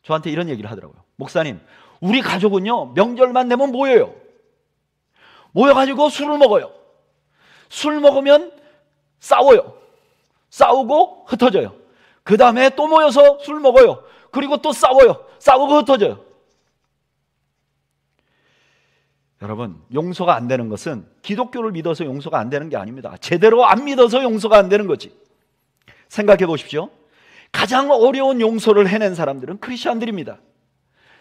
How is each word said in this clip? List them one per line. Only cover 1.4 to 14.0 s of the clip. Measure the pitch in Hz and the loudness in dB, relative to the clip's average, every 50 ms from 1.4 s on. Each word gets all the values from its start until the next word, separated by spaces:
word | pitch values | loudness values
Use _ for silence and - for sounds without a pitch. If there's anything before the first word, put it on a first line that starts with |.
| 160 143 101 78 _ _ _ _ _ _ _ - | -4 -4 -8 -14 _ _ _ _ _ _ _ -8
우리 | 170 190 240 269 | -4 -2 -2 -2
가족은요, | - - - 190 196 208 196 185 185 220 240 202 143 123 123 | -2 -4 -4 -2 -2 0 0 0 -2 -2 -4 -6 -6 -6 -2
명절만 | 170 208 240 240 240 254 247 247 254 254 240 | -2 -2 -2 2 0 0 2 2 -2 0 0
되면 | 240 240 277 277 | 0 0 -2 -2
모여요. | 240 254 277 269 247 208 - - - - _ _ _ _ _ _ _ _ _ _ _ _ _ _ _ _ _ _ _ _ _ _ _ _ _ _ | -2 -4 0 2 2 2 2 0 -6 -20 _ _ _ _ _ _ _ _ _ _ _ _ _ _ _ _ _ _ _ _ _ _ _ _ _ _
모여가지고 | - 180 254 285 269 269 269 269 269 262 294 294 | -2 0 2 4 4 2 2 0 0 0 -2 -2
술을 | - - 294 294 294 | -2 -6 -6 -6 2
먹어요. | 294 277 226 208 165 127 - - - _ _ _ _ _ _ _ _ _ _ _ _ _ _ _ _ _ _ | 2 4 4 4 0 -2 -4 -18 -20 _ _ _ _ _ _ _ _ _ _ _ _ _ _ _ _ _ _
술 | - - 285 302 302 294 | -14 -8 -6 -6 -4 2
먹으면 | 285 285 269 269 277 277 294 302 349 330 - _ _ _ _ _ _ _ _ _ _ _ _ _ | 2 2 2 4 2 4 2 2 2 -4 -18 _ _ _ _ _ _ _ _ _ _ _ _ _
싸워요. | - - 269 - 262 277 233 180 - - - - _ _ _ _ _ _ _ _ _ _ _ _ _ _ | -2 -2 0 2 6 6 4 4 4 -4 -16 -20 _ _ _ _ _ _ _ _ _ _ _ _ _ _
싸우고 | _ - 285 - 240 269 247 220 294 311 359 - - - - | _ 0 2 2 2 -2 -2 -2 0 0 0 0 -4 -20 -12
흩어져요. | - 254 - 240 254 185 165 117 98 - _ _ _ _ _ _ _ _ _ _ | -10 -4 0 0 0 0 -2 -4 -6 -12 _ _ _ _ _ _ _ _ _ _
그 | - 208 | -2 2
다음에 | 208 240 247 226 254 269 269 269 | 4 4 4 4 2 0 0 0
또 | - 302 | -2 -2
모여서 | 311 311 320 302 294 220 285 285 285 285 - | 0 0 2 2 2 4 6 6 6 4 2
술 | - 294 302 302 | -8 -12 -12 0
먹어요. | 285 254 233 269 240 185 131 - | 0 4 6 8 6 6 4 -4